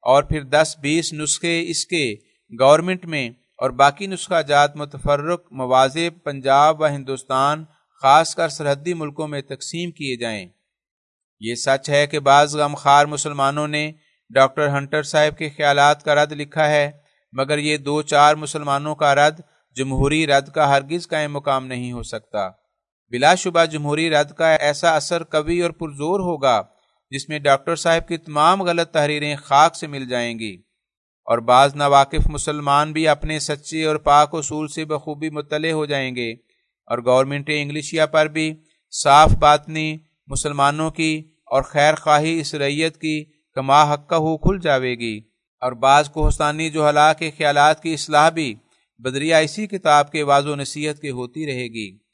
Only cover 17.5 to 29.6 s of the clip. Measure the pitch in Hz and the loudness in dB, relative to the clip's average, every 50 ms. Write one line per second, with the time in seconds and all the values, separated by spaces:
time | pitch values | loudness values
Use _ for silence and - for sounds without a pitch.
17.5 | 151 147 147 151 151 151 135 139 147 151 151 147 156 143 147 151 151 151 156 143 | -2 -4 -2 -2 -4 -4 -4 -4 -4 -4 -4 0 4 6 6 6 4 2 -4 -10
18.5 | - 156 147 143 139 139 147 151 151 147 156 143 139 139 147 151 156 160 - _ | -10 -8 -4 -4 -4 -4 -4 -6 -4 -2 0 2 4 4 4 2 2 -2 -20 _
19.5 | _ _ _ _ _ 123 135 135 135 127 131 139 151 156 160 143 143 139 139 143 | _ _ _ _ _ -8 -6 -6 -2 -2 0 0 0 -2 0 2 0 0 0 -2
20.5 | _ 160 151 139 139 139 139 139 160 175 170 - 165 156 151 147 143 143 143 147 | _ 0 2 2 2 0 0 -2 -8 -10 -8 -6 -6 -6 -4 -6 -8 -8 -4 -2
21.5 | 135 135 131 127 127 123 123 123 123 120 113 - - 110 _ _ - 104 98 92 | -4 -4 -4 -6 -10 -10 -8 -8 -10 -10 -12 -12 -12 -14 _ _ -8 -6 -6 -6
22.5 | - _ _ _ _ _ _ _ _ _ _ _ 117 123 135 151 180 180 - 185 | -10 _ _ _ _ _ _ _ _ _ _ _ -6 2 2 4 2 2 0 -2
23.5 | 170 170 165 160 156 156 147 147 147 151 160 165 156 147 147 147 143 - 160 160 | 2 2 0 2 -2 -6 -4 -4 -2 -2 -2 0 0 0 0 0 -4 -2 2 2
24.5 | 156 151 147 147 147 - - 170 156 151 143 - 175 170 190 _ - 156 151 151 | 2 2 2 0 -2 0 0 0 0 0 -2 -2 -6 -6 -6 _ -4 -4 -2 -2
25.5 | 170 175 175 170 165 _ 170 156 143 139 143 160 185 202 190 175 170 143 135 135 | -2 -2 -2 -4 -4 _ -12 -12 -10 -8 -4 -4 -2 -2 -2 -4 -6 -2 0 2
26.5 | 120 104 95 _ _ _ _ _ _ _ _ _ 131 139 139 - 151 151 143 143 | 2 2 -2 _ _ _ _ _ _ _ _ _ -12 -12 -10 -8 -10 -4 2 2
27.5 | 139 135 - - 170 160 - 170 165 165 165 - 170 160 _ 160 151 147 151 165 | 2 2 0 -4 -6 -4 0 0 0 0 -2 -6 -10 -10 _ -8 -2 2 4 4
28.5 | 185 196 190 175 170 170 165 160 - 160 147 147 151 147 147 147 147 139 - - | 4 2 0 -2 0 -2 -2 -2 0 -2 0 0 -2 -4 -4 -6 -6 -8 -4 2
29.5 | 147 139 | 4 4